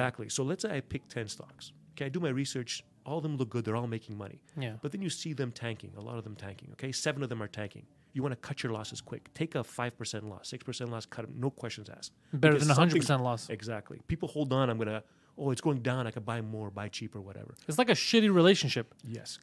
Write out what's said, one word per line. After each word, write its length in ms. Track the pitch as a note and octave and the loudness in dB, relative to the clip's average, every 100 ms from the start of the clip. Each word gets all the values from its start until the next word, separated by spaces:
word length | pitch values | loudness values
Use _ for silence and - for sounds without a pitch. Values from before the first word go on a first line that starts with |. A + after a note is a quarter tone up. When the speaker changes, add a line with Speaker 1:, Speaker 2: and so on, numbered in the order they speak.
| B2 | 2
Speaker 1:
Exactly. 240 | - G#2+ | -2 -4
So 140 | - | -2
let's 180 | C3+ F#3+ | -2 -2
say 140 | G#3+ D3 | -2 -4
I 60 | |
pick 260 | - - - | -4 -8 -6
ten 200 | A#2+ G#2+ | -8 -8
stocks. 460 | - - - - - - | -10 -16 -18 -20 -20 -16
Okay, 120 | - C#3 | -8 -4
I 40 | |
do 100 | D#3+ | -2
my 100 | E3 | 0
research. 540 | B2+ C3+ C3+ B2 - - _ - | 0 0 -2 -4 -8 -12 _ -6
All 120 | D#3+ | -4
of 60 | |
them 140 | D#3 C#3+ | -2 0
look 120 | A#2 | 0
good. 160 | A#2+ A2 | 0 0
They're 100 | A2+ | 0
all 120 | A#2+ | -2
making 300 | A2+ - G#2 | -4 -8 -10
money. 220 | G2+ - _ D3+ | -12 -14 _ -8
Speaker 2:
Yeah. 160 | B2 A2 | -6 -6
Speaker 1:
But 100 | D3 | -6
then 100 | G3 | -4
you 80 | F#3+ | -4
see 240 | - E3 | -4 -4
them 180 | C#3+ B2 | -4 -4
tanking, 420 | - A#2 G#2+ F#2+ G2+ | -4 -6 -6 -10 -12
a 40 | |
lot 160 | A2 A#2+ | -10 -10
of 60 | |
them 120 | A2 G#2 | -10 -12
tanking, 340 | G2 G2 - | -12 -14 -16
okay? 180 | - C3+ | -10 -8
Seven 320 | B2 - C#3 | -4 -2 -2
of 60 | C3 | -4
them 120 | A#2 | -4
are 60 | G#2 | -6
tanking. 380 | - G#2 G#2+ - _ _ | -6 -8 -10 -20 _ _
You 100 | C3+ | -4
wanna 120 | C#3 B2 | -2 -4
cut 280 | - D3 | -6 -6
your 80 | A#2 | -4
losses 300 | A2 A2 A2+ | -4 -6 -10
quick. 320 | - A2+ - | -10 -12 -12
Take 220 | - D#3+ C#3 | -6 -4 -2
a 80 | |
five 340 | A#2 - A#2+ - | -4 -4 -4 -4
percent 320 | A2+ G#2+ G#2 | -8 -6 -8
loss, 180 | F#2+ - | -12 -12
six 160 | B2+ | -10
percent 260 | - A#2 A#2+ | -10 -6 -6
loss, 140 | A#2 - | -6 -8
cut 200 | - A2+ | -10 -10
'em, 80 | - | -2
no 100 | C3+ | -2
questions 400 | - A#2 A2 G2+ | -2 -8 -10 -12
asked. 240 | - - - _ | -14 -16 -18 _
Speaker 2:
Better 220 | D3 D#3 | 6 8
Speaker 1:
Because 140 | C#3+ D3+ | 8 8
Speaker 2:
than 40 | |
a 80 | C#3 | 8
hundred 160 | F3 D#3+ | 8 6
percent 100 | - | 4
Speaker 1:
something 160 | C3+ B2 | 4 2
Speaker 2:
loss. 240 | A#2 - | -2 -4
Speaker 1:
Exactly. 520 | G#2 G#2+ G#2+ - - - | -8 -6 -8 -8 -10 -4
People 220 | E3 - | -4 -2
hold 240 | D3+ C#3+ | -2 2
on, 160 | C3 B2+ | 4 4
I'm 80 | A2+ | 2
gonna, 260 | G#2+ G#2+ - _ _ - | 0 -2 -8 _ _ -4
"Oh, 140 | C#3 | -2
it's 80 | B2 | 2
going 220 | D#3+ C3+ | 2 2
down, 260 | A#2+ B2+ A#2 | 2 0 -2
I 40 | |
could 140 | A2+ G#2 | -4 -4
buy 140 | A#2 | -4
more, 280 | A2 A2 G#2 | -4 -6 -8
buy 160 | G2 G#2 | -8 -8
cheaper," 320 | - A2 G#2 | -8 -8 -10
whatever. 360 | F#2+ F#2+ - - - | -12 -14 -14 -10 -2
Speaker 2:
It's 100 | D3+ | 2
like 120 | A#3+ | 4
a 40 | |
shitty 400 | - - A#3 G#3+ | 4 6 6 8
relationship. 600 | F#3 F3 G3 C3+ B2+ A2+ - | 10 10 8 4 0 -4 -10
Speaker 1:
Yes. 340 | A2+ A2+ - - | -10 -10 -10 -12